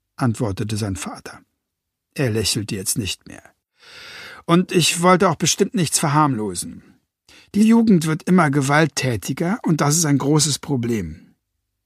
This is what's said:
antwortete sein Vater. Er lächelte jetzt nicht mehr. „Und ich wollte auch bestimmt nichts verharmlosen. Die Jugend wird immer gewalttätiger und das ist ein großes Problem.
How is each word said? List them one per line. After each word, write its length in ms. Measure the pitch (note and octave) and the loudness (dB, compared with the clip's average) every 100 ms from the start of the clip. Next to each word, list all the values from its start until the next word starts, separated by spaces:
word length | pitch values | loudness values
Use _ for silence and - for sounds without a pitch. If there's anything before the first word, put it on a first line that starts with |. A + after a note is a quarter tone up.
| _ - | _ -4
antwortete 600 | B2+ G#2+ A#2 F#2+ G#2+ G#2+ | -2 -2 -4 -4 -6 -6
sein 200 | G#2 F#2 | -6 -6
Vater. 440 | - C4+ - - _ _ _ _ _ _ _ | -10 -14 -18 -20 _ _ _ _ _ _ _
Er 160 | - C3 | -4 -2
lächelte 460 | A2 G2+ A2+ G#2 G2+ | -2 -4 -4 -6 -6
jetzt 200 | G2 - | -6 -4
nicht 280 | F#2+ - - | -6 -8 -14
mehr. 160 | - - _ _ _ - - - - - - | -20 -20 _ _ _ -20 -20 -20 -20 -20 -12
„Und 260 | - E3+ F3+ | 0 0 2
ich 320 | F#3 D3 E3+ | 0 0 2
wollte 260 | F3+ F3+ F#3+ | 4 4 2
auch 80 | D3 | 0
bestimmt 380 | D#3+ - G3+ | -2 0 0
nichts 240 | G#3+ D#3 - | 0 -2 -2
verharmlosen. 840 | D#3+ D3 D3+ A#2 G#2+ F2+ E2+ - - _ _ _ _ - _ | 0 2 2 0 -6 -8 -12 -16 -20 _ _ _ _ -20 _
Die 120 | G3+ A3 | 2 6
Jugend 400 | A#3 A3 F#3 D#3+ | 6 6 4 2
wird 180 | D#3 | -2
immer 260 | - F3+ D#3 | 2 4 4
gewalttätiger 1080 | C#3+ C3+ D3 D#3+ - C3 G#2+ - C3+ E3 A3+ | 2 2 4 2 0 -4 -4 -6 -4 -4 -2
und 180 | B3 D3+ | -2 0
das 160 | C#3+ D#3+ | 2 0
ist 80 | |
ein 140 | D#3+ C#3 | 2 0
großes 400 | C3+ D3+ D3 C3+ | 2 2 0 -4
Problem. 760 | - C3+ A#2+ A2+ E2 D#2 - _ _ _ _ _ | -4 -4 -2 -4 -6 -12 -20 _ _ _ _ _